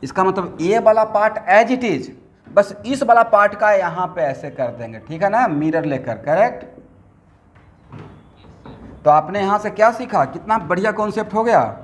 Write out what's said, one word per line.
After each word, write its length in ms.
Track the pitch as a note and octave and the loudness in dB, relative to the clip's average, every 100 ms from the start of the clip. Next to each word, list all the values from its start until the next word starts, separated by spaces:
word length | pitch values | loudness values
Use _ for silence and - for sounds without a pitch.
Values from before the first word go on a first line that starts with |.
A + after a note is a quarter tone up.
इसका 200 | C3 - | -8 -2
मतलब 340 | F#3+ G3 F3 C3 | 0 0 -6 -4
ये 180 | E3 A3 | 0 2
वाला 240 | A3 A3 G#3+ | 4 4 2
part 320 | G#3+ G#3+ G#3 - | 2 0 -2 2
as 200 | G3 A3+ | 4 4
it 120 | B3+ A#3+ | 0 0
is, 240 | D3+ - - _ _ - | -4 -6 -16 _ _ -2
बस 280 | - G3+ G3+ G#3 | 2 2 -2 -6
इस 180 | C4+ | -4
वाला 200 | B3 A#3 | 4 4
part 320 | A3+ G3+ G3+ G3+ | 6 4 2 2
का 160 | G#3+ | 2
यहाँ 340 | G3+ F3+ E3+ F3+ | 2 0 -4 -6
पे 140 | E3+ | -2
ऐसे 280 | D3+ C3 D3 | -4 -4 -10
कर 160 | C3 B2+ A#2+ | -6 -6 -6
देंगे, 220 | A#2 A2 | -14 -14
ठीक 240 | - D#3+ | -14 -2
है 60 | G3 | 0
ना, 180 | F3 F#3 | 2 2
Mirror 380 | D3 D#3 D#3+ D3+ | 0 0 0 -2
लेकर, 320 | C3+ B2+ A2 - | -4 -4 -8 -2
correct? 400 | D#3+ A#3 B3 - - - _ _ _ _ _ _ _ _ _ _ - - - - _ - - - - - - D3+ | 2 2 0 -16 -20 -20 _ _ _ _ _ _ _ _ _ _ -20 -20 -20 -20 _ -20 -20 -20 -20 -20 -4 2
तो 40 | |
आपने 300 | D3+ D#3 G3 | 2 2 -4
यहाँ 160 | G3 G#3 | -2 -2
से 100 | G#3 | -4
क्या 200 | - G#3+ | 0 0
सीखा, 320 | A#3 B3 G3 C3+ | 0 -4 -2 -2
कितना 320 | E3 G#3 A3 | -4 -4 -4
बढ़िया 320 | D#3 F3+ G#3 | -2 -2 -2
concept 400 | G#3 G#3 G#3 G#3+ | -2 -4 -4 -4
हो 100 | G#3+ | -2
गया 200 | A3+ G3 A2+ A2 | 4 4 2 -4